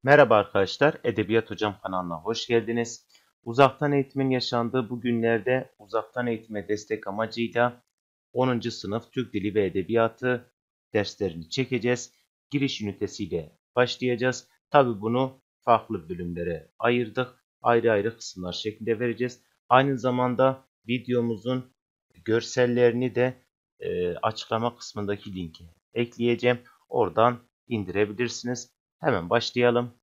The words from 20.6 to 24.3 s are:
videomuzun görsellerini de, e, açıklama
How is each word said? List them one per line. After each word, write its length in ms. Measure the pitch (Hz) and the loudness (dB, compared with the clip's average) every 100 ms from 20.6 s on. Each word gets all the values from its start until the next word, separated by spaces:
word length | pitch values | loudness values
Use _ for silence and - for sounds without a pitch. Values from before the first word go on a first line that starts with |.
| _ _ - | _ _ -6
videomuzun 840 | 123 107 123 117 110 117 127 127 _ _ _ _ - | -6 -2 -2 -2 -4 -4 -6 -8 _ _ _ _ -12
görsellerini 880 | - 113 - - 123 120 120 117 127 | 0 0 0 0 2 6 4 4 -2
de, 280 | 113 127 127 _ _ _ _ | 0 0 -2 _ _ _ _
e, 340 | 87 90 90 | -6 -4 -4
açıklama 640 | 87 110 | -2 -4